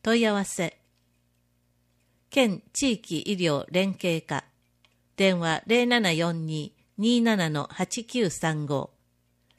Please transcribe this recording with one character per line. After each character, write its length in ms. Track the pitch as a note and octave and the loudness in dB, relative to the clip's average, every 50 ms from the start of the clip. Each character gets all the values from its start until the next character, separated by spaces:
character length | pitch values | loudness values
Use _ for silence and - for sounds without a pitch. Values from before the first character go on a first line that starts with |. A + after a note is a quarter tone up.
問 180 | - A3 A3+ A#3 | 0 2 2 2
い 60 | A#3 | 2
合 80 | G#3+ G#3 | 2 2
わ 120 | G3+ G3 | 0 -2
せ。 340 | - - - F3 D#3+ - _ _ _ _ _ _ _ _ _ _ _ _ _ _ _ _ _ _ _ _ _ _ _ _ _ _ _ _ _ _ _ | -4 -4 -6 -6 -6 -6 _ _ _ _ _ _ _ _ _ _ _ _ _ _ _ _ _ _ _ _ _ _ _ _ _ _ _ _ _ _ _
県 340 | - C#4 B3 A3 F3+ - _ _ - | 2 2 2 2 2 -4 _ _ -6
地 200 | - C#4+ C4 A3+ | -2 0 0 0
域 280 | - - - E3+ D3+ | -2 -4 -6 -6 -6
医 140 | - - G#3 | -2 -4 -2
療 280 | F3+ F3+ E3 D3 C#3 - - | 0 2 0 0 0 -2 -2
連 240 | D3+ F3+ F#3+ G3 F#3+ | 0 0 0 0 -2
携 260 | - - F3+ E3 D#3+ - | -2 -2 -2 -2 -2 -4
課。 200 | - D3 C3+ - _ _ _ _ _ _ _ _ _ _ _ _ _ _ | -4 -6 -6 -6 _ _ _ _ _ _ _ _ _ _ _ _ _ _
電 220 | - G3 F#3+ F#3 F3 | 2 2 2 2 2
話 220 | E3+ E3 D#3+ - - | 0 0 -2 -2 0
零 180 | - A3+ A#3+ A#3+ | 0 2 2 2
七 280 | A#3+ A#3+ A#3+ G#3+ F3+ E3 | 2 2 2 2 2 2
四 340 | D#3 E3+ E3+ E3+ E3 D#3+ | 2 0 0 -2 -4 -4
二 260 | D#3 D#3 D3+ D3 - _ _ _ _ _ | -6 -6 -6 -6 -8 _ _ _ _ _
二 240 | - G#3 A#3 A#3+ A#3+ | -2 2 2 4 4
七 280 | A#3 A#3 A3 G3 E3+ D#3+ | 4 4 2 2 0 0
の 180 | D3+ D3 C#3 - | -2 -4 -4 -6
八 340 | - - F#3 - - B3 A3+ | -4 -6 -4 -4 -4 -10 -10
九 260 | - - B3 A3 E3 | -6 -2 0 0 0
三 340 | - - - D#3+ D#3 D3+ D3+ | -2 -2 -2 -2 -2 -2 -4
五。 240 | C#3 D3 C3+ - - _ _ _ _ _ _ _ _ _ _ _ _ _ | -2 -4 -4 -4 -6 _ _ _ _ _ _ _ _ _ _ _ _ _